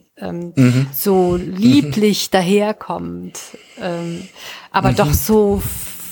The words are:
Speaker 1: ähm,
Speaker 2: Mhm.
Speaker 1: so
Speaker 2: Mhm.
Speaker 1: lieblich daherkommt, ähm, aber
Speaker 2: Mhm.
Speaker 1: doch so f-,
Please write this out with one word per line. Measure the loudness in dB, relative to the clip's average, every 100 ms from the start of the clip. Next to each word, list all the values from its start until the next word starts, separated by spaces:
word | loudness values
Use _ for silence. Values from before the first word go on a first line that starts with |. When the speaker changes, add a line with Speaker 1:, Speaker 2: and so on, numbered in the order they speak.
| _ _
Speaker 1:
ähm, | -10 -8 -4 2
Speaker 2:
Mhm. | 4 4 -2
Speaker 1:
so | -2 2 2 2 0
Speaker 2:
Mhm. | -4 2
Speaker 1:
lieblich | 4 4 2 2 2 0 0
daherkommt, | 0 2 2 0 -4 -8 -8 -8 -10 -12 -16 -18 -20 -20 -10
ähm, | -8 -6 -8 -10 -14 -18 -18 -18 -6
aber | 0 2
Speaker 2:
Mhm. | 2
Speaker 1:
doch | 2
so | 2 2 4 4 0
f-, | -4 -8 -12 -14 -16